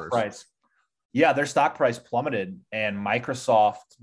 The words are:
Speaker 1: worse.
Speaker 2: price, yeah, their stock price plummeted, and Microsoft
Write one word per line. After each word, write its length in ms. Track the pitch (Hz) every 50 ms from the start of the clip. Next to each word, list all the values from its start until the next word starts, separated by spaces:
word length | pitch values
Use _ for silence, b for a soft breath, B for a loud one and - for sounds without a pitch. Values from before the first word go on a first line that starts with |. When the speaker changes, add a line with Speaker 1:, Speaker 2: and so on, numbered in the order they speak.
Speaker 1:
worse. 80 | 80 -
Speaker 2:
price, 360 | 120 117 107 104 - - - _ _ _ _ _ _ _ _ _ _ _ _ _ -
yeah, 180 | 127 160 156
their 140 | 131 139 147
stock 300 | 143 - 147 139 - -
price 220 | - 143 120 120
plummeted, 640 | 123 _ - 120 120 139 151 123 104 95 92 95 - _ - 110
and 240 | 110 107 104 101
Microsoft 1000 | 101 101 101 110 123 123 147 131 123 - - 113 110 107 120 - - _ _ _ _